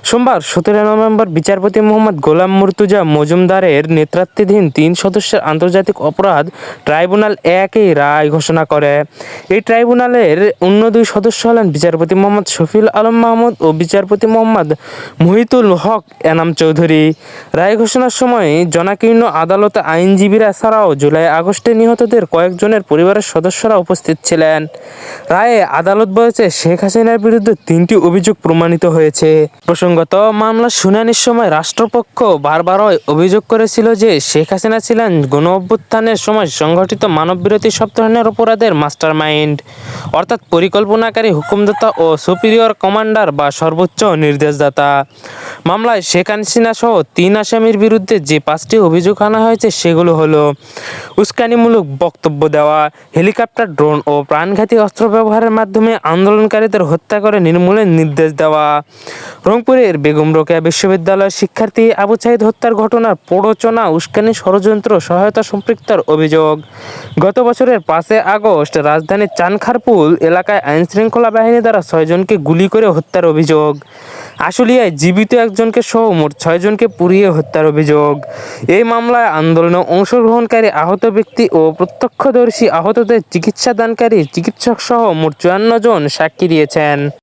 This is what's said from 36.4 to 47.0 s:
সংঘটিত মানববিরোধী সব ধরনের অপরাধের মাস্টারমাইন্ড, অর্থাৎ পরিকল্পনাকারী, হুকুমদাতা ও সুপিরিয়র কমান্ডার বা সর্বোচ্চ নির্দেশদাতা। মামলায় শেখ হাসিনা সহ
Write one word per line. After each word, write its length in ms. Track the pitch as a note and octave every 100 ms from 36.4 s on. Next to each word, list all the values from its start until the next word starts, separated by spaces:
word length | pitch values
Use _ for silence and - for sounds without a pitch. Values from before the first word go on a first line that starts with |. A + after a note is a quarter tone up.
| F3 -
সংঘটিত 420 | D#3 E3+ F#3 G#3+ G3+ D#3
মানববিরোধী 540 | E3 F#3 F#3 G#3 A3+ -
সব 100 | G#3+
ধরনের 300 | - A3 A#3 A3+
অপরাধের 400 | G#3+ A3+ A3 A3+ D#3
মাস্টারমাইন্ড, 720 | D3 - D#3+ D#3 D3+ D3+ D3+ C#3+ - - - - - D3+
অর্থাৎ 220 | F3+ - _
পরিকল্পনাকারী, 760 | E3+ F3+ G3+ G3+ A3 A3+ A3+ A3 D#3
হুকুমদাতা 520 | - G3+ G#3 G3+ A3 -
ও 20 | E3 D3+
সুপিরিয়র 480 | - F#3 A3 A3+ A3+ G#3+
কমান্ডার 460 | F#3+ G#3 A3 A3 F#3+ C#3+
বা 80 | C#3+ -
সর্বোচ্চ 400 | D#3+ D#3+ F3+ - G#3 D#3
নির্দেশদাতা। 680 | D3+ C#3+ D3 C#3+ C#3+ C#3 C#3+ C#3 C#3 - - - - -
মামলায় 380 | E3 G3 A3+ A3 E3+
শেখ 160 | F3 F#3
হাসিনা 420 | G#3+ G#3 A#3+ A3+ A3+
সহ 140 | A#3 G3+